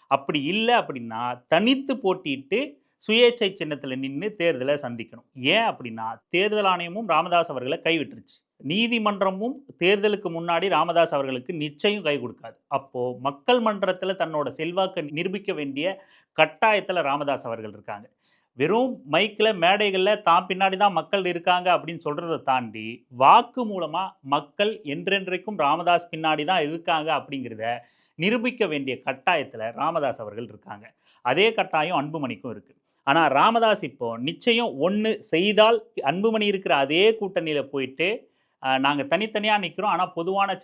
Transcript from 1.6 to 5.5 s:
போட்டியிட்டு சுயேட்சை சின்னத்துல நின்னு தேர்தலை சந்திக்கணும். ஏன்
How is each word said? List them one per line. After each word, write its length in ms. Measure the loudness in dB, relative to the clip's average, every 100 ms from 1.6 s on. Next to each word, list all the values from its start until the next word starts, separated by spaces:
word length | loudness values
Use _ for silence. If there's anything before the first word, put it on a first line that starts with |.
| 4 2 -2
போட்டியிட்டு 640 | -2 -2 -2 -4 -6 -4 -4 -4 -10 _ _
சுயேட்சை 500 | 0 6 6 4 -2
சின்னத்துல 420 | -2 -6 -6 -6 -6
நின்னு 380 | -6 -6 -8 -2
தேர்தலை 360 | 0 0 -2
சந்திக்கணும். 520 | -2 -4 -10 -12 -18 _ -4
ஏன் 220 | 0